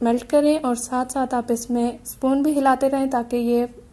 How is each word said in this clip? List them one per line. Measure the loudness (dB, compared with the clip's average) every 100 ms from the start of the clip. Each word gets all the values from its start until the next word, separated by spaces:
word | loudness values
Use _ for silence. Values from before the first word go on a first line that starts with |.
melt | 0 0
करें | 2 2 4 2
और | 0 -4
साथ | -4 -4 -4
साथ | -2 -2
आप | -2 -2
इसमें | -4 -2 0 0 -4 -12
spoon | -4 0 2
भी | 2
हिलाते | 2 2 2 2
रहें | 0 0
ताकि | -2 -2 -2
ये | 0 0 0 -6 -20